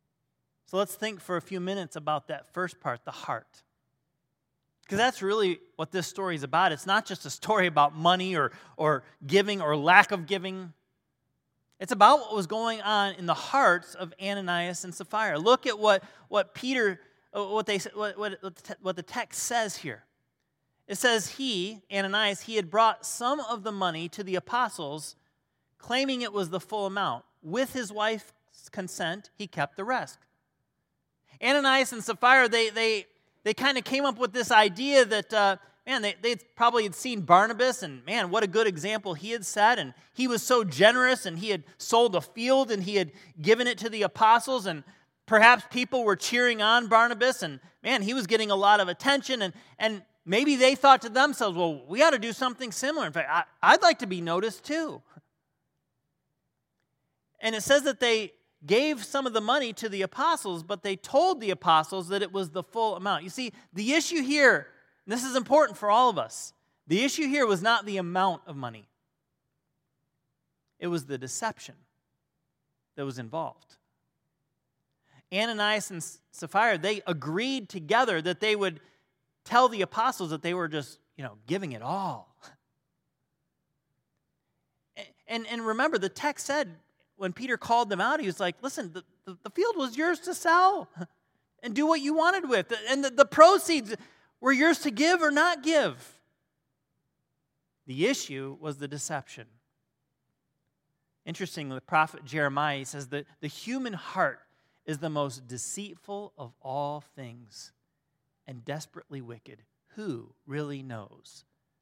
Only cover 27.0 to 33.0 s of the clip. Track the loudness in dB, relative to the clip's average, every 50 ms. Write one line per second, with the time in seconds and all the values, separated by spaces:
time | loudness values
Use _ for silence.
27 | -2 -2 -4 -6 -10 _ _ _ -12 -6 -4 -4 -4 -4 -4 -8 -8 -8 -6 -4
28 | -2 -2 -2 -4 -8 -14 _ _ _ _ _ -20 -20 -16 -12 -10 -10 -8 -8 -6
29 | -6 -6 -6 -8 -12 -16 _ -12 -12 -8 -6 -4 -4 -4 _ -8 -6 -4 -4 -4
30 | -4 -8 -12 -20 _ _ _ _ _ _ _ _ _ _ _ _ _ _ _ _
31 | _ _ _ _ _ _ _ -4 0 0 2 2 4 4 4 2 2 0 -4 -8
32 | -6 -6 -4 2 4 6 6 6 6 4 4 2 0 0 0 0 0 0 0 -2